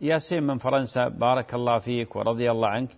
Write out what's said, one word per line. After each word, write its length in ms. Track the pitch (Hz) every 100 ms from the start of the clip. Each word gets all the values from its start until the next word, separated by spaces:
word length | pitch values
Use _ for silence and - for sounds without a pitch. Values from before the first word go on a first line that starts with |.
ياسين 420 | 147 160 - 175
من 140 | 143 127
فرنسا، 500 | 127 135 123 127 123
بارك 460 | - 120 127 -
الله 260 | 120 120 117
فيك 360 | 120 120 113 104
ورضي 360 | 107 117 120
الله 160 | 113 110
عنك، 220 | 113 127